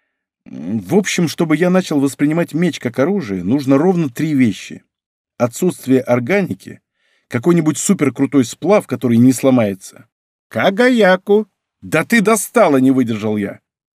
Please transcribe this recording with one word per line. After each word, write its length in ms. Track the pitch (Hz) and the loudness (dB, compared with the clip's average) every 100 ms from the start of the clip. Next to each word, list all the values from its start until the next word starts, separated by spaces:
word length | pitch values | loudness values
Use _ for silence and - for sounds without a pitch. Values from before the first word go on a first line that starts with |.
| _ _ _ _ _ | _ _ _ _ _
"в 500 | 64 78 110 90 175 | -14 -8 -8 -2 -2
общем, 320 | 190 - 165 | 0 -2 -2
чтобы 280 | - 170 151 | -2 -2 0
я 140 | 180 | 2
начал 300 | 185 180 151 | 0 0 0
воспринимать 540 | 139 - 143 160 170 | -2 0 -2 0 -2
меч 260 | 151 175 - | -2 -2 -4
как 200 | 120 117 | -6 -2
оружие, 440 | 143 202 127 95 | -2 -2 -4 -6
нужно 340 | 90 135 131 139 | -2 -2 2 2
ровно 320 | 175 180 151 | 2 0 -2
три 240 | - 160 | -4 -2
вещи. 500 | 143 123 95 - - _ _ _ _ _ - | 2 0 0 -10 -20 _ _ _ _ _ -4
Отсутствие 640 | 120 - 180 139 - 127 | -4 -2 -4 -2 0 0
органики, 800 | - 123 120 196 170 95 - - _ _ _ _ _ | 2 -2 0 -2 -2 -6 -14 -20 _ _ _ _ _
какой-нибудь 480 | 120 175 170 156 151 | -4 0 2 2 -2
суперкрутой 680 | - 202 139 120 135 143 | -2 0 -2 -2 0 0
сплав, 440 | 120 - 151 208 - | 0 -2 0 0 0
который 300 | 120 123 117 | -4 0 4
не 140 | 123 | 4
сломается". 800 | 127 135 127 107 95 - - - _ _ _ _ | 4 2 2 0 -4 -12 -20 -20 _ _ _ _
"Кагаяку!" 1000 | 110 135 196 247 247 196 185 - 202 214 _ _ _ | -4 -2 2 2 4 4 2 2 0 0 _ _ _
"Да 220 | 92 156 | -4 -4
ты 160 | 165 233 | 0 0
достала!" — 580 | 196 220 - 240 196 139 | 2 0 0 2 4 4
не 100 | 131 | 4
выдержал 460 | 131 120 110 107 107 | 2 0 -2 -4 -4
я. 240 | 101 - _ _ _ | -6 -8 _ _ _